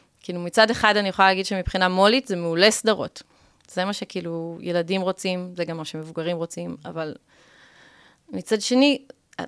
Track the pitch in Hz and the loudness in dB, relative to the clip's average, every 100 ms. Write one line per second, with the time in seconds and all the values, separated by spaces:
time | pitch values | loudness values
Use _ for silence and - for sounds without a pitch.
0 | _ _ - 175 175 226 220 - 214 208 | _ _ -10 -6 -2 4 4 4 2 2
1 | 196 185 190 190 190 196 175 185 180 185 | 0 4 4 4 0 -4 -2 0 2 6
2 | 202 254 - 180 170 165 208 - 220 196 | 6 4 0 -4 -2 4 4 4 0 0
3 | 113 - - _ _ _ - 180 190 202 | -2 -10 -20 _ _ _ -12 -6 -4 -4
4 | 190 185 170 165 165 165 175 175 165 190 | -8 -8 -6 -6 -8 -8 -4 -2 0 -2
5 | 185 185 190 180 180 175 170 165 156 156 | -2 -2 -4 -4 -6 -6 -6 -6 -8 -10
6 | 156 165 165 170 170 175 175 160 160 165 | -10 -8 -4 -4 -6 -8 -10 -10 -12 -10
7 | 156 - _ _ _ _ _ _ - _ | -10 -10 _ _ _ _ _ _ -20 _
8 | _ _ - 185 - 214 - 247 285 - | _ _ -12 -10 -2 -2 2 4 4 2
9 | - - _ - | -4 -20 _ -12